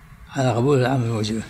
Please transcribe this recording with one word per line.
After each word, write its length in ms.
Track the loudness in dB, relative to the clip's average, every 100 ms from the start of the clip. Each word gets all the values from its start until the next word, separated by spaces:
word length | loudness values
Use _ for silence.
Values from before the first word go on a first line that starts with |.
| -20 -20 -10 -2
على 160 | 0
قبول 280 | 2 2 2
العمل 300 | 2 0 -2
وجبه، 320 | -2 -2 -4